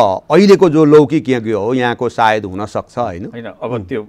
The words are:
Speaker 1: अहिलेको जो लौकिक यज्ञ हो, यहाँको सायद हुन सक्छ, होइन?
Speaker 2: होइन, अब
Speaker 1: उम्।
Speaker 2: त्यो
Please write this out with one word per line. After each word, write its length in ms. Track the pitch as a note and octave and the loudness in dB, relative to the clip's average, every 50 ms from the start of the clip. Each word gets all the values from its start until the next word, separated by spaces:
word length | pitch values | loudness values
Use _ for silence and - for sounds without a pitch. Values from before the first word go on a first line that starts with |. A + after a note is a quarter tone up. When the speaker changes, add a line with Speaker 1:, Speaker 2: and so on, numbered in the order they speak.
| A#2 G2+ F#2+ - - - | 6 4 0 -4 -4 0
Speaker 1:
अहिलेको 380 | D3 E3+ G3+ G3 G3 - F#3+ F3 | 2 4 6 6 6 4 4 2
जो 160 | C#3+ D#3 D#3 | 4 2 4
लौकिक 440 | D3 D3+ D3+ D3 B2 D3+ D#3 - C3 | 6 6 6 4 4 0 -4 -2 -2
यज्ञ 240 | B2+ A#2+ A2 A2 A2 | -4 -4 -2 -4 -4
हो, 220 | G2+ G2 A2+ C3 | -4 -4 -4 -4
यहाँको 340 | B2+ B2 A#2+ A#2 - B2 A#2 | -2 -2 -2 -4 -4 -6 -6
सायद 360 | - - A#2 A2 A2 A2 G#2 | -2 0 0 2 0 0 -4
हुन 220 | F#2+ F2+ G2 G#2+ | -6 -8 -8 -10
सक्छ, 320 | A2 - A2 - _ - B2 | -8 -8 -10 -10 _ -8 -8
होइन? 260 | A#2+ G#2+ F2+ E2+ G#2 | -8 -8 -8 -12 -14
Speaker 2:
होइन, 220 | - A#2 A#2+ A#2 | -14 -14 -16 -16
अब 240 | G#2 F2 - - A2+ | -16 -16 -12 -10 -8
Speaker 1:
उम्। 140 | B2 A#2 G2 | -8 -8 -10
Speaker 2:
त्यो 240 | F#2 C3 A2 G#2+ | -8 -10 -10 -10